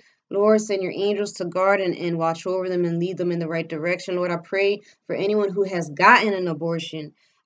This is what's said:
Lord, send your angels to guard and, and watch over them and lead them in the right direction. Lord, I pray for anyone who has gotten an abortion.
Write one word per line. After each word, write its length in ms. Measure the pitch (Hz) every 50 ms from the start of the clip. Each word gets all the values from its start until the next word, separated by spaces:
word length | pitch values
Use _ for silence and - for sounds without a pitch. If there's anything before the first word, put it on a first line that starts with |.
| _ _ _ _ _ -
Lord, 320 | 180 202 208 214 220 214
send 220 | 214 214 196 190
your 80 | 185 170
angels 420 | - 170 196 208 208 202 208 190 -
to 100 | - 180
guard 360 | 170 170 185 190 196 202 190
and, 160 | 190 175 -
and 220 | - 175 170 170 165
watch 300 | 165 165 165 170 - 185
over 200 | 185 185 185 185
them 160 | 180 180 175
and 140 | 170 170 170
lead 180 | 175 190 180
them 140 | 165 180 175
in 80 | 170 170
the 80 | 165
right 220 | 156 170 165 165 165
direction. 480 | 165 151 160 175 185 180 - 196 180
Lord, 160 | 180 180 180
I 60 | 170 165
pray 420 | 165 - 196 196 202 202 208 208 - - _ _ _
for 80 | - 147
anyone 360 | 120 190 208 214 214 202 196
who 120 | 185 208
has 260 | 196 190 190 170 160 156
gotten 460 | 143 151 180 214 247 262 214 208 196
an 140 | 185 180 170
abortion. 640 | 156 143 170 165 170 160 165 - 160 156 151 151 _ _ _ _ _ _ _